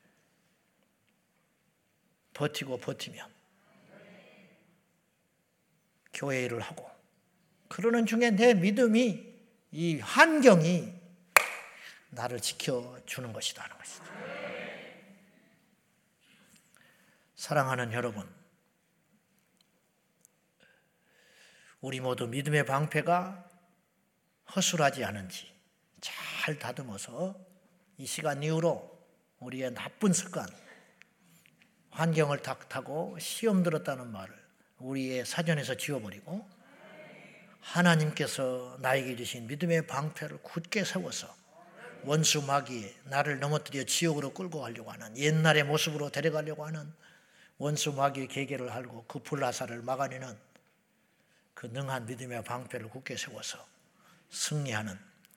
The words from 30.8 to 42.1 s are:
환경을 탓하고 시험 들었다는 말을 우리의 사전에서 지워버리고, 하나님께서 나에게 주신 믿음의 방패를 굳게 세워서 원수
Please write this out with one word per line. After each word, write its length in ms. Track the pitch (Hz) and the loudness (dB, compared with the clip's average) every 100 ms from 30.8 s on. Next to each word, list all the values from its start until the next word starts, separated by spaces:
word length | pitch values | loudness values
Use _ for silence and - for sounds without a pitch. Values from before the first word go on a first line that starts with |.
| - - _ _ _ _ _ _ _ _ _ | -20 -20 _ _ _ _ _ _ _ _ _
환경을 500 | - 165 160 143 143 | 0 2 4 2 0
탓하고 760 | 135 131 - 131 131 151 196 175 | -4 -8 -8 -8 -6 -6 -6 -8
시험 420 | - - 226 190 | -8 -2 4 4
들었다는 460 | 170 156 - 131 123 | 4 2 -2 -6 -8
말을 260 | 98 92 - - _ _ - | -12 -12 -16 -20 _ _ -14
우리의 440 | 131 135 131 127 | -6 -4 -2 -4
사전에서 520 | 120 - 165 151 127 131 | -4 -2 0 0 0 -4
지워버리고, 720 | - 131 104 101 - 196 - - - - - - - - - - - - | -4 -4 -6 -12 -10 -10 -10 -20 -20 -20 -20 -20 -20 -20 -20 -20 -20 -20
하나님께서 1160 | - 170 175 160 151 147 139 - 131 127 123 131 | -4 4 6 6 4 0 -2 -2 -2 -4 -8 -2
나에게 340 | 131 135 127 | 2 2 0
주신 320 | 120 117 123 117 | -6 -6 -8 -8
믿음의 400 | 143 175 165 156 | -2 2 2 0
방패를 520 | 139 151 - 151 147 | -4 -4 -6 -10 -10
굳게 420 | - 170 165 214 | -10 -8 -4 -2
세워서 540 | 175 185 170 - - - _ - - - - - | -2 -2 -4 -8 -10 -16 _ -20 -20 -20 -18 -10
원수 400 | 135 | 0